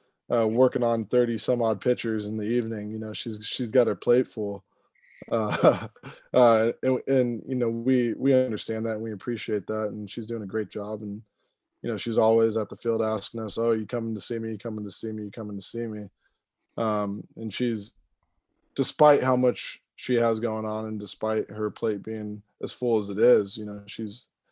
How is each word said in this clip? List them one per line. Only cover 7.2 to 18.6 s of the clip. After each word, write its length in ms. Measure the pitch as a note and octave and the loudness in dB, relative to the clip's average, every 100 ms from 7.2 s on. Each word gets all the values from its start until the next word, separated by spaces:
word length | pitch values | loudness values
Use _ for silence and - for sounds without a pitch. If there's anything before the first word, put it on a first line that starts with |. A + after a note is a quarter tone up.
| B2 A#2+ - | 2 -2 -4
you 80 | B2+ | -2
know, 140 | A#2 | -2
we, 440 | A#2 A#2+ B2+ A#2+ | 0 2 2 2
we 200 | G#2+ C3 | 0 4
understand 520 | B2+ B2+ G#2+ - A2 A2+ | 4 2 -2 -4 -4 -4
that 100 | G#2+ | -4
and 80 | |
we 100 | A2+ | -6
appreciate 540 | G#2 - A2+ - G#2 F#2 | -6 -6 -6 -2 -4 -2
that, 200 | A2 G#2+ | -4 -4
and 220 | G#2+ G#2 | -6 -10
she's 160 | - A2+ | -10 -8
doing 180 | A#2 | -8
a 40 | G2 | -6
great 220 | A2 G2+ | -6 -6
job. 320 | G#2+ G#2 G#2+ | -8 -8 -8
And, 200 | G#2+ G#2 - _ _ _ _ _ | -8 -10 -14 _ _ _ _ _
you 80 | A#2+ | -6
know, 80 | G#2+ | -4
she's 200 | A#2 A2+ | -2 4
always 400 | A2 A2+ A2 A2 | 6 6 4 0
at 120 | G#2 | -4
the 60 | G#2 | -6
field 260 | A#2 A2+ | -2 0
asking 400 | A2 G#2+ - A#2 | 0 -2 -4 -8
us, 160 | A2 A2+ | -8 -2
"Oh, 140 | A#2 | 0
you 140 | A2+ G#2+ | 0 -2
coming 280 | A#2+ A2+ | -4 -4
to 80 | G#2+ | -4
see 180 | - A#2 | -4 -4
me? 120 | A2+ | -4
You 60 | G#2+ | -6
coming 280 | A#2 G#2+ G#2 | -8 -8 -8
to 60 | |
see 200 | - A2+ | -8 -8
me? 120 | G#2+ | -6
You 80 | G#2 | -8
coming 240 | A2+ G#2 G2+ | -8 -8 -8
to 60 | |
see 260 | - A#2 A#2 | -8 -6 -6
me?" 220 | G#2+ G2+ _ _ _ _ _ _ - | -6 -12 _ _ _ _ _ _ -2
Um, 460 | A2+ G#2+ G2+ G#2 - - | 0 0 -2 -4 -10 -10
and 160 | A2+ | -8
she's, 400 | - B2 A2+ G2+ _ _ _ _ _ _ _ | -2 -2 -2 -6 _ _ _ _ _ _ _